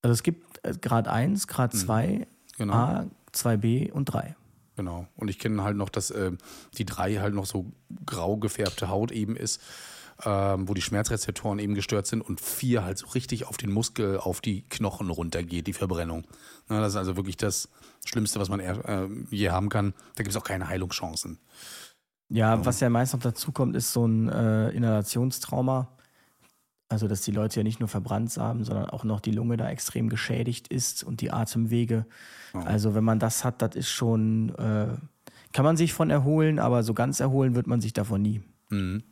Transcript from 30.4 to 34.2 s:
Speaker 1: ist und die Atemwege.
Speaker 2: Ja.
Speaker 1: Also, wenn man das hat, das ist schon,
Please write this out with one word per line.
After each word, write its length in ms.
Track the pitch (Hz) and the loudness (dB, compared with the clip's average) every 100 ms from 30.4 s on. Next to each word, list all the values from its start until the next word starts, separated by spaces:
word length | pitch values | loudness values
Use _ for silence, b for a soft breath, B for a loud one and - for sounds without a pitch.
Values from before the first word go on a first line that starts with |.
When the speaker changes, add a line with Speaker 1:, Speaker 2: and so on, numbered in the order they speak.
| 120 117 - | -2 -4 -4
Speaker 1:
ist 360 | 127 123 - | -2 -2 -4
und 160 | - 113 | -6 -4
die 120 | - | -2
Atemwege. 760 | - 117 117 113 120 117 117 110 B B B B | -2 0 0 2 2 4 2 0 B B B B
Speaker 2:
Ja. 80 | 90 | -8
Speaker 1:
Also, 320 | 85 107 107 | 0 2 4
wenn 100 | 104 | 4
man 160 | 113 110 | 4 4
das 240 | 113 - | 2 0
hat, 180 | 127 120 | -2 0
das 120 | 110 - | -2 0
ist 140 | - | -4
schon, 600 | - 120 113 | 0 2 4